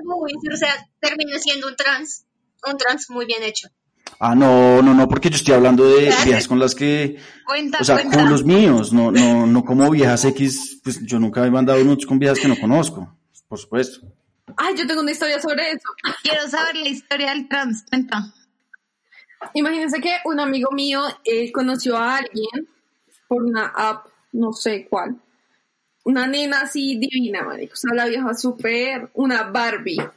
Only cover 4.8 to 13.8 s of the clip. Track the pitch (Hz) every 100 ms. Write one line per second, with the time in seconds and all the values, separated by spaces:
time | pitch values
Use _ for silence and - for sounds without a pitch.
4.8 | 135 131 131 - 175 151 - 131 127 127
5.8 | 135 139 147 151 127 117 - 127 131 123
6.8 | 147 147 147 147 - - - 285 294 302
7.8 | 202 139 139 139 147 143 131 190 208 120
8.8 | 104 117 117 110 123 120 117 120 120 131
9.8 | 139 156 131 120 135 135 135 131 - -
10.8 | - 113 110 120 113 113 123 127 131 131
11.8 | 131 139 - 135 139 131 135 123 107 143
12.8 | 156 - 90 _ _ _ _ 107 - 113